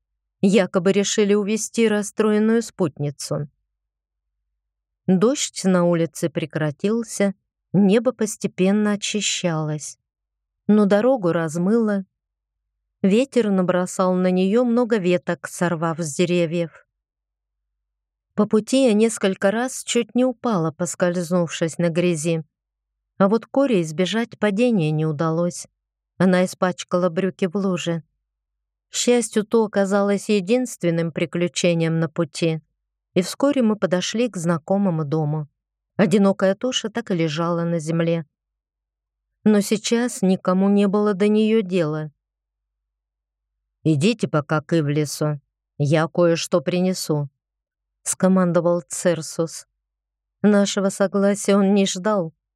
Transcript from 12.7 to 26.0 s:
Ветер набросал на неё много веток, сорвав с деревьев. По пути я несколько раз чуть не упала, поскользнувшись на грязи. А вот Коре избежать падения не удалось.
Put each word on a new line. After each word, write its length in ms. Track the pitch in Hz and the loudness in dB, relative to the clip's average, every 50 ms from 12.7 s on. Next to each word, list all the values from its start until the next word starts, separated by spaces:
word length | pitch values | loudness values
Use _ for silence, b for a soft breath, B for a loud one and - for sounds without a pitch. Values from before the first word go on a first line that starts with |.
| _ _ _ _ _ _ | _ _ _ _ _ _
Ветер 480 | - 190 196 226 269 - - 247 220 208 | 0 2 4 2 2 2 0 0 0 2
набросал 640 | 196 190 180 175 180 180 185 180 - - 190 185 185 | 2 0 2 2 0 0 -2 -2 -2 -2 0 0 2
на 160 | 180 185 185 | 2 2 2
неё 340 | 185 185 185 190 208 240 254 | 2 2 2 2 2 2 2
много 340 | 240 233 247 247 208 233 214 | 2 2 0 0 0 0 0
веток, 500 | 175 180 175 175 - - 170 - - - | 2 0 0 0 0 -4 -6 -6 -8 -10
сорвав 520 | - - 180 170 175 156 170 165 160 156 | -6 -2 -2 -2 -2 -2 -2 -4 -4 -4
с 140 | 170 151 139 | -6 -6 -2
деревьев. 720 | - 180 170 175 175 170 156 170 175 170 156 - - _ _ _ _ _ _ _ _ _ _ _ _ _ _ _ _ _ _ _ _ _ _ _ _ _ _ _ _ _ _ - | -2 0 0 2 0 0 0 -2 -4 -6 -6 -10 -18 _ _ _ _ _ _ _ _ _ _ _ _ _ _ _ _ _ _ _ _ _ _ _ _ _ _ _ _ _ _ -4
По 120 | - 214 | -2 -2
пути 400 | 214 220 214 214 - 262 269 269 | 2 0 0 0 2 2 2 4
я 60 | 240 | 4
несколько 580 | 202 208 226 226 - - - 190 190 - - 196 | 4 4 2 0 0 -2 -2 -2 -2 0 0 0
раз 340 | 202 233 254 262 - - - | 0 0 -4 -6 -8 -10 -8
чуть 300 | - - 233 226 226 - | -4 -2 -2 -2 -2 0
не 100 | 240 254 | 0 0
упала, 460 | 262 247 _ - 240 214 170 160 160 | 0 -2 _ -4 -2 -2 0 -2 -2
поскользнувшись 1080 | - - 180 170 - - 185 175 175 180 175 156 185 180 170 160 - - 170 160 - - | -4 -6 -8 -6 -4 -2 -2 -2 0 -2 -2 -2 0 0 0 -2 -2 -4 -4 -4 -2 -2
на 100 | 175 170 | -2 -2
грязи. 560 | 156 175 175 175 170 151 151 170 165 160 156 _ _ _ _ _ _ _ _ _ _ _ _ _ _ - | 0 0 0 0 0 -2 -2 -2 -2 -4 -4 _ _ _ _ _ _ _ _ _ _ _ _ _ _ 0
А 100 | 196 196 | 2 2
вот 180 | 220 226 - | 2 0 -2
Коре 340 | - - 269 277 262 226 175 | -2 0 0 2 2 2 0
избежать 580 | 165 156 156 160 185 175 196 226 233 - - - | 0 -2 -2 -2 -2 -2 -2 -4 -4 -6 -6 -2
падения 520 | 214 208 196 208 247 247 226 185 156 151 | -2 0 0 2 2 2 2 2 0 0
не 160 | 156 151 156 | 0 0 -2
удалось. 600 | 160 151 143 165 160 160 170 175 175 - - - - _ _ _ _ _ _ | -2 -2 -2 -2 -2 0 -2 -2 -4 -4 -8 -14 -18 _ _ _ _ _ _